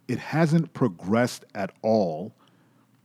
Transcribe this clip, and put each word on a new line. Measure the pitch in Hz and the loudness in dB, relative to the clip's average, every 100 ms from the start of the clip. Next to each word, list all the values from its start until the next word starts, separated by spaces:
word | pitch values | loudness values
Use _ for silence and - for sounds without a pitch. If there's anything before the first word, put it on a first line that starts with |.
| - | -8
It | 120 | -8
hasn't | - 151 165 170 165 | -4 0 4 2 0
progressed | - 123 85 90 113 123 - - | -2 -2 -2 -2 0 0 -4 -14
at | - 95 - | -8 -8 -4
all | 110 110 90 78 107 - _ _ _ _ _ _ | 0 2 2 -4 -10 -14 _ _ _ _ _ _